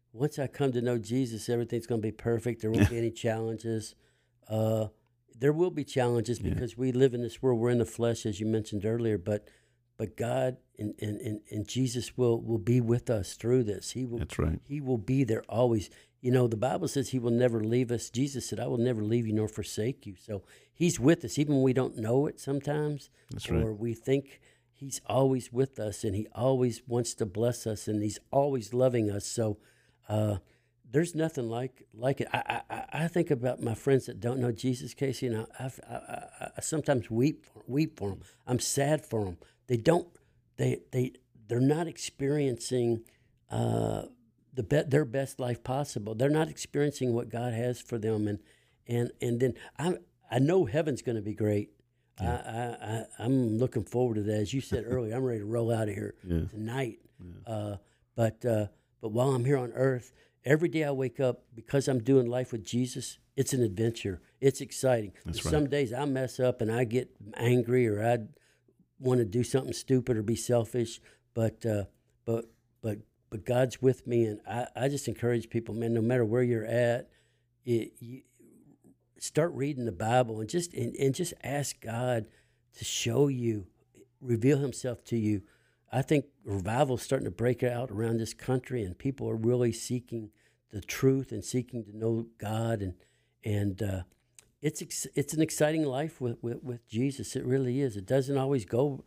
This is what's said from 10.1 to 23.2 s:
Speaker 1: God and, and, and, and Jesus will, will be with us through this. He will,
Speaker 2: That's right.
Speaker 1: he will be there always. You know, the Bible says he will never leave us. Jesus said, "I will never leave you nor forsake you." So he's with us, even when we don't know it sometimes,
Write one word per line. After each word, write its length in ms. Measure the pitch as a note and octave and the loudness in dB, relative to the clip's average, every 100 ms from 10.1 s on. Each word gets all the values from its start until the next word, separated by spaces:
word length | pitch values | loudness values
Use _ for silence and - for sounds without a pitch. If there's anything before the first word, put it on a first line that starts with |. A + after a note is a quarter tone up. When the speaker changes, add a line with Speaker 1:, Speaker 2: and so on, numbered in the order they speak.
| - | -6
Speaker 1:
God 400 | A#2 B2+ C3 B2+ _ - | -2 0 0 -4 _ -8
and, 140 | G#2+ - | -8 -6
and, 180 | G#2+ G#2 | -6 -6
and, 220 | - G#2+ - | -6 -8 -8
and 160 | G#2+ G#2 | -8 -4
Jesus 500 | B2 C3 A#2+ A2 - | -2 -2 -2 -6 0
will, 220 | B2 A#2 | 2 2
will 160 | A#2 A2+ | 0 -2
be 220 | G2 B2 | 2 4
with 300 | A2+ A#2+ - | 4 2 2
us 240 | A2+ G2 | -2 -2
through 300 | - A2+ B2+ | -4 2 2
this. 280 | A2+ G2 - | 2 -2 -6
He 140 | A#2+ B2+ | -6 -6
will, 140 | A#2 | -4
Speaker 2:
That's 200 | A#2 - | -6 -2
right. 220 | D#2+ E2+ | 0 -2
Speaker 1:
he 160 | - C#3+ | -6 -8
will 180 | C3+ B2 | -2 -2
be 280 | G2+ C3+ B2+ | 2 2 2
there 180 | A2+ - | 0 -2
always. 400 | G#2+ B2 A2 - - _ _ | 2 4 4 -2 -14 _ _
You 100 | B2 | 2
know, 160 | B2+ B2 | 4 4
the 80 | A2 | 2
Bible 320 | B2 - D#3 | 0 0 -2
says 220 | C#3+ B2+ | -2 -2
he 100 | C3 | 0
will 120 | A#2 | 2
never 300 | A#2 B2+ A2+ | 4 4 4
leave 300 | G#2+ A#2+ B2+ | 2 2 2
us. 180 | A#2 - | -2 -4
Jesus 380 | A#2 C#3+ C3+ - | -2 -2 -2 -6
said, 120 | G#2+ | -4
"I 60 | B2 | -2
will 100 | B2+ | 0
never 260 | A#2+ A2+ | 2 2
leave 240 | G#2+ A#2 A2+ | 2 2 2
you 60 | |
nor 140 | G#2+ G#2+ | 0 0
forsake 560 | - G2+ - A2 - G#2+ | -4 -8 -2 -2 -4 -10
you." 80 | F#2+ | -16
So 280 | - G2+ - - _ | -10 -10 -10 -20 _
he's 260 | - F3 - | 0 0 4
with 240 | B2 E3 A#2 | 4 4 2
us, 120 | - | -2
even 180 | D3 C#3 | 2 4
when 80 | |
we 100 | C3 | 4
don't 240 | C3 B2+ - | 4 0 -2
know 280 | G#2+ B2+ D3+ | 0 2 2
it 120 | - | -2
sometimes, 720 | - C#3+ C#3 D3 D3+ D3 - _ | -4 -4 -2 -2 -2 -4 -10 _